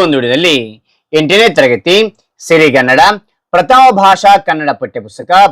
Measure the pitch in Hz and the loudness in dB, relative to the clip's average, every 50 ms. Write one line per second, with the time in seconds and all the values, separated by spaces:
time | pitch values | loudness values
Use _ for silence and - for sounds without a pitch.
0 | 185 165 143 135 120 120 123 147 175 175 151 127 113 110 107 113 _ _ _ _ | 2 0 -2 -2 -2 -4 -4 -2 -2 -2 -2 -4 -6 -10 -16 _ _ _ _ _
1 | _ - 156 156 156 139 185 208 233 226 160 156 139 127 120 104 - 170 180 208 | _ -6 -4 -4 -2 0 0 0 0 0 0 0 0 0 0 -2 -2 -2 -2 -2
2 | 220 208 _ _ _ _ _ _ - - 165 156 156 147 123 131 127 127 131 131 | -2 -4 _ _ _ _ _ _ -4 -2 0 2 2 2 0 0 0 0 2 2
3 | 165 202 214 196 _ _ _ _ _ - - 175 170 - 226 262 262 262 208 196 | 2 2 0 -4 _ _ _ _ _ -6 -4 -2 0 2 2 4 4 4 2 2
4 | 196 190 190 180 - 196 202 196 - - 165 156 151 143 127 - 131 104 - 123 | 2 0 0 2 2 2 2 2 0 -4 -6 -6 -4 -6 -6 -6 -10 -12 -12 -14
5 | 104 107 _ - 123 135 175 190 202 196 | -16 -16 _ -14 -6 -2 2 2 2 2